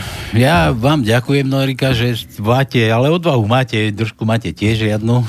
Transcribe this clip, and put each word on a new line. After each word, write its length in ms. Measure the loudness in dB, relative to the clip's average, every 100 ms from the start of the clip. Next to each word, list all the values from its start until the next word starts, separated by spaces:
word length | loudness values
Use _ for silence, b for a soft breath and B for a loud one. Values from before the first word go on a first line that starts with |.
| -4 B B
ja 380 | 2 2 2 2
vám 320 | 0 0 0
ďakujem, 400 | 2 0 2 0
Norika, 460 | 0 0 -2 -2 -2
že 240 | 0 -2 -4 -8 -6
máte, 400 | 0 0 2 0
ale 220 | 2 2 2
odvahu 340 | 2 2 0
máte, 460 | 2 2 0 -2 -2
držku 320 | -2 -6 -4
máte 280 | -2 -2 -4
tiež 280 | -2 0 0
riadnu. 460 | 0 0 0 0